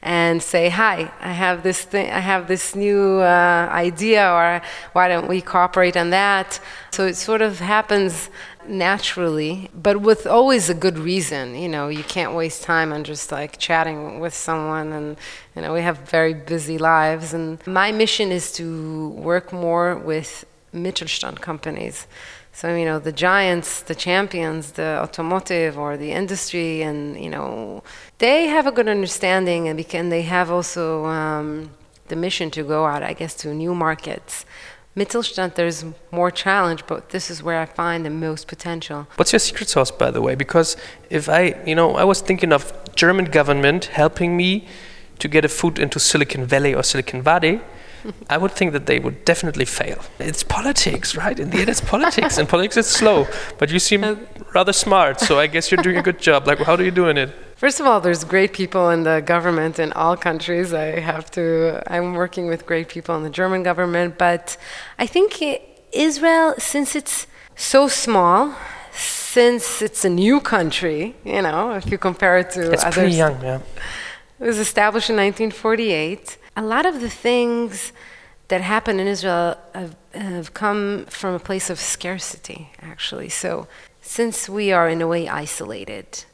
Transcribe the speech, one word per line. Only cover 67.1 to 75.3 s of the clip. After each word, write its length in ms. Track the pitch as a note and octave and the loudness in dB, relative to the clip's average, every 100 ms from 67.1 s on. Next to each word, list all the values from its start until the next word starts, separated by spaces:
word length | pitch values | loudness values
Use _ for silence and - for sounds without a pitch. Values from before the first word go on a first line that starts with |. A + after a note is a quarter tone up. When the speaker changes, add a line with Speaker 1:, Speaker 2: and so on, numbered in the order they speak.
| - - - - | -6 -6 -16 -20
Speaker 1:
so 320 | - - C4+ C#4 | -8 4 4 6
small, 680 | - - G#3+ F3 F3+ C#4+ C#4+ - - - | 2 2 4 6 6 2 -2 -14 -16 -16
since 880 | - - - - - A#3+ A#3+ - - | -8 -6 -4 0 6 6 4 -2 -4
it's 240 | G#3+ - G3 | -4 0 0
a 20 | |
new 320 | F3 G3+ C#4 | 4 4 4
country, 760 | - G#3+ E3 - F3+ D3+ F#3+ B3 | 4 0 0 0 -2 -2 -4 -8
you 200 | G#3 G3+ | -6 -2
know, 320 | F#3 D#3 A3 G#3 | 0 0 -2 -4
if 120 | F3 | -4
you 60 | G3 | -2
compare 400 | F#3+ F3 F#3+ F3+ | -2 2 4 4
it 100 | F3+ | 2
to 200 | F#3 E3+ | -2 0
Speaker 2:
It's 100 | E3 | 2
Speaker 1:
others. 120 | - | 2
Speaker 2:
pretty 220 | E3+ F3+ E3 | 4 4 6
young, 120 | D#3 C3+ | 4 2
yeah. 180 | C3 C3 - - - - - - _ _ | -4 -6 -6 -10 -10 -10 -12 -14 _ _
Speaker 1:
It 60 | A#3+ | -2
was 120 | A3 | 0
established 520 | G#3+ - G#3 A3 A3 | 0 2 2 2 0
in 60 | A3 | 2
nineteen 340 | G3+ | 2